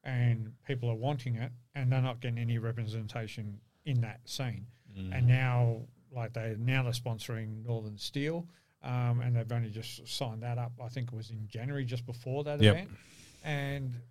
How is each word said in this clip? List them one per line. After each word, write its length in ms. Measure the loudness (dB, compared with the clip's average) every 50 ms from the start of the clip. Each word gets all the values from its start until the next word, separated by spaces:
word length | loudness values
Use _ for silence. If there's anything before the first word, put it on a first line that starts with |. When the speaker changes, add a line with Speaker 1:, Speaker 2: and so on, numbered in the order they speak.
| -8
Speaker 1:
and 500 | -2 2 4 6 6 4 4 0 -8 -10 -12 -4
people 240 | -4 -2 0 0 0
are 60 | 0
wanting 400 | 0 0 0 0 0 0 -2 -2
it, 160 | -2 -2 -6 -6 -12 -18 _ -6
and 160 | 0 2 4
they're 100 | 4 4
not 200 | 4 2 0 -2
getting 160 | -2 -2 -2 0
any 200 | 0 0 0 0
representation 1000 | 0 -2 -2 -2 -4 -4 -4 -4 -6 -4 -6 -6 -6 -6 -8 -8 -8 -8 -8 -10 _ _ _ _ -2
in 140 | 2 2 2
that 180 | 2 2 -2 -12 -12
scene." 400 | -10 -6 -4 -2 -2 -4 -6 -8 -12 -16 _ _ -14 -8
Speaker 2:
Mm. 200 | -6 -4 -2 2
Speaker 1:
And 100 | 6 8
now, 540 | 8 8 8 6 4 4 4 4 4 2 0 -6 -12 -16 _ _ -12
like, 220 | -8 -6 -6 -6 -6
they, 220 | -6 -4 -4 -4 -2
now 240 | 0 2 2 2 2
they're 80 | 2 -2
sponsoring 720 | -2 -2 -4 -4 -4 -4 -6 -4 -4 -4 -6 -8 -8 -4
Northern 320 | -4 -4 -4 -4 -6 -8
Steel, 500 | -8 -8 -6 -4 -2 -2 -2 -2 -4 -6 -8 -14 _ _ _ _ _ -6
um, 360 | -2 0 2 2 4 2 2
and 140 | 2 2 2
they've 160 | 2 0 0
only 180 | 0 -2 -2 -2
just 380 | -4 -8 -8 -10 -12 -12 -10
signed 360 | -8 -4 -4 -2 -4 -4 -6 -4
that 140 | -4 -4
up. 140 | -4 -4 -6 -8 -10
I 60 | -10 -8
think 200 | -6 -6 -6 -6
it 40 | -6
was 160 | -8 -10 -8
in 160 | -8 -10 -10
January, 360 | -8 -8 -6 -6 -4 -4 -2 -2
just 200 | -2 -4 -4 -6
before 380 | -6 -10 -8 -6 -4 -2 -2 -2
that 160 | -2 4 8
Speaker 2:
Yep. 120 | 10 10 10
Speaker 1:
event. 140 | 8 2 -8 -14 -18 -20 -20 -20 -20 -20 -20 -20 -10 -6
And 520 | -4 -2 -2 -2 -2 -2 -2 -4 -4 -6 -6 -10 -14